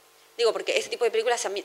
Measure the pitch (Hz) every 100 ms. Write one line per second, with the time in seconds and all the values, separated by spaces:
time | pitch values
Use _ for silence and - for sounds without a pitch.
0 | _ _ - - 233 185 185 165 220 226
1 | 233 220 226 233 196 196